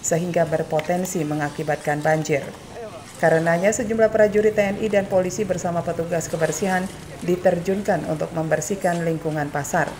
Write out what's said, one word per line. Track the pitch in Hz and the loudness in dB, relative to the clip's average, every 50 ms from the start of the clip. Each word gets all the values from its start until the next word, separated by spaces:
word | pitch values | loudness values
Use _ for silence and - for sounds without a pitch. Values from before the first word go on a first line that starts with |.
| - | 0
sehingga | - 170 165 175 180 165 175 165 | 0 0 0 0 0 0 0 0
berpotensi | 151 160 160 160 - 165 156 151 - 180 180 185 180 - 180 151 | 2 0 -2 -2 0 -2 -2 0 0 -2 -2 -2 -2 -2 -4 -2
mengakibatkan | 151 151 151 147 143 143 - 156 151 147 147 - 156 147 151 | -2 -2 -2 -2 -4 -4 -4 -2 -2 -2 -2 0 -2 -2 0
banjir. | 147 160 156 160 151 151 151 135 - 85 - - - - - - - 214 - - - - - - | 2 2 2 2 2 0 0 -2 -2 -6 -12 -14 -16 -16 -14 -14 -12 -12 -14 -16 -16 -16 -4 2
Karenanya, | - 160 160 160 165 170 170 170 185 208 226 | 4 4 4 4 4 2 2 4 2 2 2
sejumlah | 262 240 208 226 220 220 214 214 | 2 -2 -2 4 4 4 4 6
prajurit | 220 214 208 196 214 208 214 208 | 4 4 6 6 4 4 4 4
T | 214 202 | 4 2
N | 196 202 - | 2 0 -2
I | 220 | -2
dan | 214 208 202 190 196 | 2 2 2 2 4
polisi | 196 185 185 185 180 - 214 | 2 2 2 2 -2 -2 -2
bersama | 185 180 170 - 180 170 170 165 | -2 -2 -2 -2 -2 -2 0 -2
petugas | 175 165 - 165 170 175 165 160 - | -2 -2 -2 -2 -2 -2 -2 -2 -2
kebersihan | - 160 160 156 156 - 208 190 185 180 185 190 - - - - - - - | 0 0 0 0 0 -2 0 0 0 0 -2 -4 -8 -12 -14 -14 -14 -6 0
diterjunkan | 170 180 180 180 190 180 170 165 190 190 202 202 - 190 160 156 | 0 0 4 4 4 4 4 0 0 -2 0 0 0 0 0 0
untuk | 165 160 156 165 165 | -2 -2 -2 -2 -4
membersihkan | 170 165 160 160 156 156 156 - 202 196 - 180 175 175 165 | -2 -4 0 0 0 0 0 -4 -6 -2 0 0 0 0 0
lingkungan | 165 165 156 - 160 151 156 147 143 | 0 -2 0 -2 -4 -2 -2 -4 -2
pasar. | 147 147 139 - - 170 147 - - | -4 -6 -4 0 0 0 0 0 -4